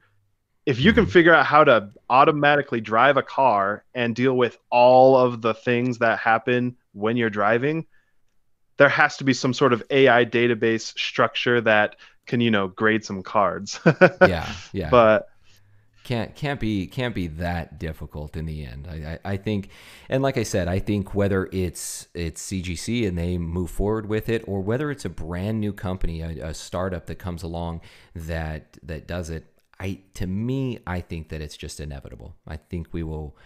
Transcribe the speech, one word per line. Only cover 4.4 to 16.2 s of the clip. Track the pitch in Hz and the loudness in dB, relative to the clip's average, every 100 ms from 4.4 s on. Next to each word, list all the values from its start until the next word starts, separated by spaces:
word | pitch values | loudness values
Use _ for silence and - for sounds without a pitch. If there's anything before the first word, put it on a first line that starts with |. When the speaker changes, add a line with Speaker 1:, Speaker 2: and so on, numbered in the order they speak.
| 117 - - | 0 -2 -2
Speaker 1:
all | 123 123 127 131 131 | 6 8 8 8 6
of | 127 120 | 4 0
the | 113 | -4
things | 110 - 120 127 117 | -2 -2 0 0 0
that | 117 104 | 0 0
happen | 117 113 - 123 123 123 _ | 2 0 2 -2 -2 -8 _
when | 101 107 120 | -6 -4 0
you're | 113 | -2
driving, | 104 101 120 139 160 156 _ _ _ _ _ _ _ _ - | 0 0 0 -2 -6 -10 _ _ _ _ _ _ _ _ 4
there | 139 | 4
has | 135 151 - | 6 0 0
to | |
be | 135 | -2
some | 123 135 | 0 0
sort | 120 135 | 2 2
of | 117 - | 2 0
A | 139 135 | 4 6
I | 120 | 6
database | 117 120 120 113 113 113 - - | 4 2 0 0 0 -2 -4 -8
structure | - - 120 - 127 120 | -6 0 0 0 0 0
that | 113 107 104 - - _ - | 2 2 2 -4 -20 _ -4
can, | 123 | 0
you | 117 | 2
know, | 104 98 | 2 -2
grade | 92 110 110 | 0 0 0
some | - 98 | -4 -12
cards. | - 110 95 87 101 - | -4 0 0 -2 -10 0
<laughs> | 175 135 185 - | 2 6 4 6
Speaker 2:
Yeah, | - 85 - 101 - | 2 2 -6 -12 -10
yeah. | 98 82 | -8 2
Speaker 1:
But | 123 110 107 - _ _ _ _ _ _ _ | 6 6 4 0 _ _ _ _ _ _ _
Speaker 2:
Can't, | - 120 | -8 -6